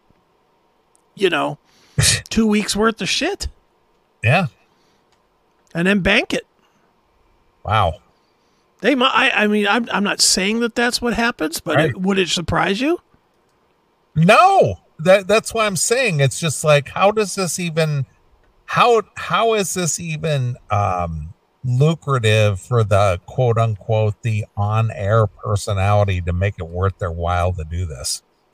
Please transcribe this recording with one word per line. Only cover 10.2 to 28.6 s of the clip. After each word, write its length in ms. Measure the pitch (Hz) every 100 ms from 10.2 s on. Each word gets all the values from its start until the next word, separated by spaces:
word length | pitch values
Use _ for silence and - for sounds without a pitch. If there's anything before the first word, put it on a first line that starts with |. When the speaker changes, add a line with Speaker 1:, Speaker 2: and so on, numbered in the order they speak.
Speaker 1:
saying 380 | - - 185 226
that 140 | 240 233
that's 260 | 240 233
what 120 | 240
happens, 460 | 208 233 - 311 330
but 140 | - 151
Speaker 2:
Right. 120 | 156
Speaker 1:
it, 60 | 131
would 160 | 185 196
it 100 | 175
surprise 520 | - 165 165 170 196
you? 180 | 269 349 _ _ _ _ _ _ _ _ _ _ _
Speaker 2:
No. 680 | 156 170 247 370 381 151 90 _ -
That, 280 | 165 196 185
that's 260 | 214 -
what 120 | 226 214
I'm 100 | 185
saying. 420 | - 233 247 156
It's 200 | 139 -
just 240 | 170 - 156
like, 240 | 147 131
how 220 | - 196
does 240 | 220 202 -
this 240 | 180 -
even, 460 | 175 160 160 143 131 _ _ _ _ _ -
how, 380 | - 220 226 202 -
how 380 | - 175 226
is 200 | 220 190
this 260 | 185 175 -
even, 560 | 170 156 160 147 123 123 -
um, 640 | 101 101 90 87 80 78 - _ _
lucrative 1000 | 127 123 147 165 - 131 110 107 107 95
for 220 | - 123
the 360 | 104 98 101 90 -
quote 320 | - 127 110
unquote, 640 | 117 104 - 110 107 101
the 240 | 120 107 107 -
on-air 720 | 104 110 113 - 98 113 107
personality 920 | - 110 101 - 101 98 104 101 92
to 100 | 87
make 240 | 87 101 -
it 80 | 82
worth 300 | 87 95 -
their 140 | 92
while 400 | 85 85 87 90
to 140 | 90 78
do 200 | 85 90
this? 380 | 67 - - _ _ _ -